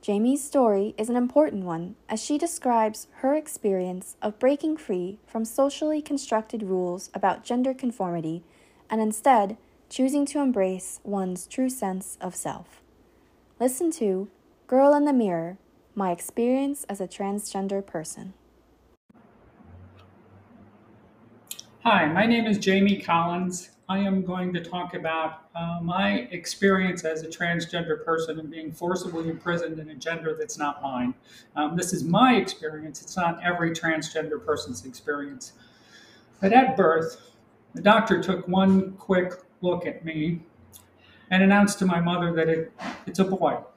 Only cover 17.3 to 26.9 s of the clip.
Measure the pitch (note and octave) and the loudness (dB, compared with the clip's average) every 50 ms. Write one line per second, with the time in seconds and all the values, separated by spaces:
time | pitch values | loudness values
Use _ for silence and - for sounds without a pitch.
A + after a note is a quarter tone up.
17.3 | G3+ G#3 G#3 - - G3 G3 G3 G3 G3 G3 - - E3+ D#3 - - G#3+ G3 F#3+ | -4 -4 -6 -6 -6 -4 -4 -2 -2 -4 -4 -6 -8 -10 -8 -8 -12 -14 -14 -16
18.3 | F#3+ _ _ _ _ _ _ _ _ _ _ _ _ _ _ _ _ _ _ _ | -18 _ _ _ _ _ _ _ _ _ _ _ _ _ _ _ _ _ _ _
19.3 | _ _ _ - _ _ - - - - - - - - - _ _ - _ - | _ _ _ -20 _ _ -20 -20 -20 -20 -20 -20 -20 -20 -20 _ _ -20 _ -20
20.3 | - - _ _ - - - - _ - _ _ - - - - _ _ - - | -20 -20 _ _ -20 -20 -20 -20 _ -20 _ _ -20 -20 -20 -20 _ _ -20 -20
21.3 | - - _ _ - - - _ _ _ - A#3+ G#3+ F#3 E3 D3+ D#3+ F#3 G#3+ A3+ | -20 -20 _ _ -18 -18 -18 _ _ _ 2 4 4 4 4 2 2 2 4 4
22.3 | A#3 A#3 A3 G#3+ G#3 - - F#3+ F#3+ G3 G3 G3+ G3 F#3+ - - E3+ E3 E3+ F3 | 4 2 2 0 0 0 2 2 4 6 6 4 4 0 0 0 2 2 2 2
23.3 | F3 F3+ F#3 F3+ F3+ - - - _ _ _ - F#3+ G3 G3+ G3 F#3+ F#3+ F3+ F3 | 0 -2 -2 -4 -4 -6 -12 -16 _ _ _ -4 -2 -2 0 2 0 0 0 -2
24.3 | F3+ F3+ F3+ F3+ F3 E3+ E3 - - F3+ F3 F3 - D#3+ D#3 D#3+ D#3+ D#3+ D#3+ D#3 | -4 -4 -4 -2 -4 -4 -6 -6 -8 -8 -6 -6 -8 -6 -4 -2 -2 -2 -2 -4
25.3 | - - - _ _ E3+ E3+ E3+ E3+ E3+ E3+ E3+ F3+ F#3+ G3 G3+ G3+ - - - | -6 -10 -20 _ _ -8 -6 -4 -4 -4 -4 -2 0 0 2 2 0 0 -4 -6
26.3 | F3+ F3 - - - - G3 G3 F#3+ F#3 F#3 F#3 | -12 -10 -10 -10 -6 2 4 4 4 4 2 0